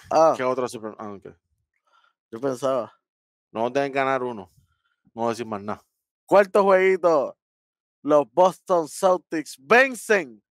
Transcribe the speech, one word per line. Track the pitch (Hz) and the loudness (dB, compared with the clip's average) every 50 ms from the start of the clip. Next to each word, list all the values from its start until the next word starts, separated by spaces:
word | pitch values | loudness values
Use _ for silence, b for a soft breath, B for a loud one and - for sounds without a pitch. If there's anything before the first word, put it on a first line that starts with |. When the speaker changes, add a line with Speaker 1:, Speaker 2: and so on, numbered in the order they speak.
| - - | -8 -2
Speaker 1:
Ah. | - 151 160 160 135 | 0 2 2 2 2
Speaker 2:
qué | 110 127 | 0 -2
otra | 127 131 127 127 120 | -4 -2 -4 -4 -6
super-? | - 120 107 110 104 - | -8 -10 -14 -14 -14 -14
Ah, | 110 104 101 | -16 -16 -16
ok. | 95 - - 98 _ _ _ _ _ _ _ _ _ _ _ _ _ _ _ _ _ _ - | -16 -18 -20 -20 _ _ _ _ _ _ _ _ _ _ _ _ _ _ _ _ _ _ -18
Speaker 1:
Yo | - 113 | -14 -8
pensaba. | 127 139 131 120 135 135 135 127 110 107 _ _ _ _ _ _ _ _ _ _ _ _ | -6 -6 -6 -4 -4 -4 -4 -4 -6 -8 _ _ _ _ _ _ _ _ _ _ _ _
Speaker 2:
No | - 107 113 123 | -8 -4 -4 -2
deben | 123 139 139 139 | -2 -2 -4 -2
ganar | 131 139 135 131 135 131 127 | -2 -2 -2 -2 -2 -2 -4
uno. | 127 120 107 95 - _ _ _ _ _ _ _ _ _ _ _ _ - | -6 -10 -12 -14 -18 _ _ _ _ _ _ _ _ _ _ _ _ -10
No | 113 113 | -6 -4
voy | |
a | 117 | -4
decir | 117 113 120 | -4 -4 -6
más | 110 110 101 101 | -10 -10 -10 -8
nada. | 104 104 - _ _ _ _ _ _ _ _ _ | -10 -12 -12 _ _ _ _ _ _ _ _ _
Speaker 1:
Cuarto | - 160 196 202 190 - 214 196 | 2 4 4 4 4 2 2 2
jueguito. | 196 190 185 185 190 190 180 160 175 165 147 123 98 - _ _ _ _ _ _ _ _ _ _ _ _ _ - | 4 4 4 4 2 2 2 2 2 2 2 0 -2 -8 _ _ _ _ _ _ _ _ _ _ _ _ _ -2
Los | 139 151 147 143 113 | 2 2 2 2 2
Boston | - 170 180 190 170 - _ - 185 170 160 | 2 2 2 2 2 -2 _ -2 0 0 0
Celtics | 139 - - - 185 180 175 _ - - 160 143 - - - | -2 -6 0 2 2 2 0 _ -6 -8 -8 -8 -8 -14 -10
vencen | 131 139 214 240 269 269 254 214 - - 220 196 165 127 113 104 _ _ | -2 2 4 4 4 2 0 -6 -2 0 0 0 0 -4 -14 -20 _ _